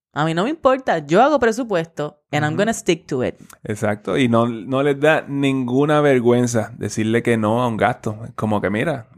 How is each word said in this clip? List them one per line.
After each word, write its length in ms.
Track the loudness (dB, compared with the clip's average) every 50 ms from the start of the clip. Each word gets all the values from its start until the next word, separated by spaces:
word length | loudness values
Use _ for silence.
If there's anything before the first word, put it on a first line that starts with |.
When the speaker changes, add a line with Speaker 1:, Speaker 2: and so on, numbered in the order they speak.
| _ _
Speaker 1:
a 140 | -6 -4 -2
mí 80 | 0 0
no 100 | 0 -2
me 60 | -2
importa, 480 | -2 0 2 2 2 2 0 -2 -2 -2
yo 220 | 0 2 4 4 4
hago 160 | 4 4 2
presupuesto 840 | 2 0 0 -2 -4 -2 -2 -2 -2 -4 _ -8 -8 -8 -10 _ _ _
and 120 | -4 -2 -2
I'm 60 | -2 0
Speaker 2:
Ujú. 40 | 0
Speaker 1:
gonna 160 | 0 -2 -2
stick 320 | -2 -2 -2 -2 -2 -4 -6
to 160 | -4 -4 -2
it." 120 | -4 -4 -8 -14 -20 -20 _ -10
Speaker 2:
Exacto, 540 | -8 -6 -4 -2 -2 -2 -4 -4 -4 0 2
y 100 | 2 2
no, 200 | 4 2 2 0
no 360 | -2 -6 -6 -4 -2 0 0
les 160 | 0 0 2
da 240 | 2 2 2 2 -2 -4
ninguna 760 | -4 -2 0 0 0 -2 -2 0 0 2 2 2 2 2
vergüenza 720 | 4 4 4 4 4 4 4 4 2 2 0 -2 -4 -4 -6 -8
decirle 460 | -8 -6 -4 -2 0 0 0 0 2
que 140 | 0 0 2
no 260 | 2 0 0 0 0
a 40 | -2
un 80 | -2 0
gasto. 420 | 0 0 -2 -2 -6 -8 -8 -10 -12
Es 80 | -14 -8
como 240 | -6 -2 -2 -2 0
que, 80 | -2 -2
"Mira, 380 | -2 -2 -2 -4 -4 -6 -8 -14 _